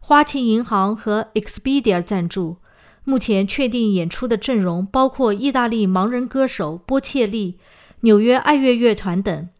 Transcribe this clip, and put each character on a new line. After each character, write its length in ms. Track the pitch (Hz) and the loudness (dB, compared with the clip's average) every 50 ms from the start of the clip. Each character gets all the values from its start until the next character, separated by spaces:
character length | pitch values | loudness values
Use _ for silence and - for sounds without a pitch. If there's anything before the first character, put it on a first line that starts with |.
花 220 | - - 302 294 294 | 0 4 4 4 4
旗 240 | 294 - 285 254 | 2 0 -2 0
银 160 | 233 220 226 247 | 2 2 0 0
行 320 | - 233 202 190 202 214 | 0 0 0 0 0 -2
和 340 | 214 - 220 208 214 226 - _ | -4 -4 -2 -2 -2 -2 -4 _
Expedia 680 | 220 208 - - - - 269 269 277 247 226 190 175 170 | -6 -6 -6 -12 -8 -4 -2 -2 0 2 2 0 0 0
赞 260 | - 208 185 175 170 | -2 -4 -4 -4 -4
助。 300 | - 190 180 160 175 - - _ _ _ _ - _ _ - | -4 -4 -6 -6 -8 -12 -16 _ _ _ _ -20 _ _ -6
目 140 | - 269 262 | -2 -2 -2
前 280 | - - 214 190 196 | 0 0 0 0 0
确 200 | 196 - - 277 | -2 -2 -2 -2
定 240 | 247 220 247 233 214 | -2 0 0 0 0
演 160 | 202 185 165 | 0 0 -2
出 220 | 170 - - 247 247 | -4 -6 -6 -2 -2
的 80 | 226 | -2
阵 240 | 220 - - 254 220 | -2 -2 -2 -2 0
容 240 | 190 180 170 175 185 | 0 0 -2 -2 -4
包 240 | 196 - 262 262 269 | -2 0 0 0 0
括 240 | 262 - 269 226 202 | 0 0 0 0 0
意 180 | 202 240 285 | 0 -2 -2
大 160 | 247 262 240 | 0 0 -2
利 200 | 233 226 226 214 | 0 0 0 0
盲 200 | 190 185 185 190 | 0 2 0 0
人 220 | 226 247 247 247 247 | 0 -2 -4 -6 -4
歌 180 | - 269 269 | -2 -2 -2
手 320 | 247 - - 190 151 156 180 _ | -2 -2 -4 -6 -6 -6 -10 _
波 160 | - 254 269 | -2 -2 -2
切 260 | 269 - - 285 240 | -2 -2 -2 -2 -2
利、 300 | 202 202 226 208 180 180 - _ _ _ _ - _ - _ | -2 -2 -4 -4 -6 -8 -10 _ _ _ _ -20 _ -16 _
纽 200 | - 226 214 208 | 4 6 6 6
约 160 | 214 240 247 | 6 4 2
爱 180 | 262 - - 302 | 2 4 2 2
乐 220 | 285 269 262 247 | 4 4 2 2
乐 180 | 233 240 233 214 | 4 4 2 2
团 280 | 220 - 190 175 180 196 | 2 -2 -4 -2 -2 -2
等。 260 | 196 175 147 160 180 _ _ | -2 -4 -6 -8 -14 _ _